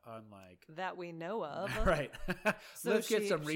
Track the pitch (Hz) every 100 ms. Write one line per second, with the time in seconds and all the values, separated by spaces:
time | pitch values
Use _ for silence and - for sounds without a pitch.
0 | 117 113 110 101 92 90 - 156 185 180
1 | 175 165 165 220 156 151 190 131 175 156
2 | 131 - - 175 214 - - - - 220
3 | 226 220 208 170 151